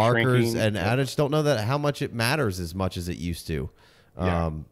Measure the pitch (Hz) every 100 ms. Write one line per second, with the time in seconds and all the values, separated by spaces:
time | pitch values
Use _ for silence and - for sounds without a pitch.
0 | 113 117 127 123 117 113 110 104 98 127
1 | 135 - 143 156 147 117 110 147 147 -
2 | 135 117 117 151 107 90 85 92 92 92
3 | 87 60 87 80 - 76 - - - _
4 | _ - 90 85 82 78 -